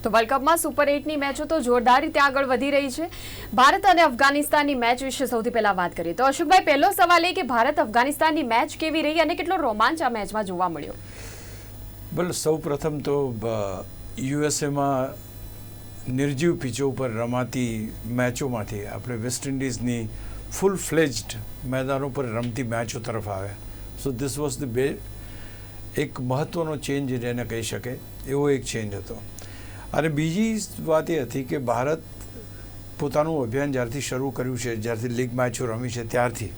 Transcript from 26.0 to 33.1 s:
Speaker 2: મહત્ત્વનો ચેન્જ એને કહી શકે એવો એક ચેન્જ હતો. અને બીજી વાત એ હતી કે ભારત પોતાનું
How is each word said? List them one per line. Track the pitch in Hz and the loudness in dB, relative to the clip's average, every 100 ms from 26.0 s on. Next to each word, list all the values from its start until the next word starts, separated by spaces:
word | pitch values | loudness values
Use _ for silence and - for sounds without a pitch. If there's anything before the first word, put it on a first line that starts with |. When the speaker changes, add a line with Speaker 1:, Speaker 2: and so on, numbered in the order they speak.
| 143 - | -4 -4
Speaker 2:
મહત્ત્વનો | 127 131 139 170 160 147 | -2 -2 -2 -2 -4 -4
ચેન્જ | - 139 139 | -2 -2 0
એને | 123 120 120 | -2 -2 -4
કહી | 113 113 | -4 -4
શકે | 110 113 123 131 - - - | -4 -6 -6 -8 -10 -12 -4
એવો | 139 143 | 0 4
એક | 139 113 | 2 0
ચેન્જ | 117 107 101 | -4 -4 -6
હતો. | 95 - - - - - - - - | -8 -10 -12 -12 -12 -12 -12 -12 -4
અને | - 156 | 0 2
બીજી | 143 160 170 220 220 185 - 156 | 2 0 2 0 0 -4 -8 2
વાત | 156 160 | 2 2
એ | 165 | 0
હતી | 123 135 | 0 -4
કે | 131 156 | -2 -2
ભારત | 120 117 131 160 - - - - - - - - - - | 0 0 2 -2 -4 -14 -12 -12 -14 -14 -14 -12 -12 -6
પોતાનું | 147 | -2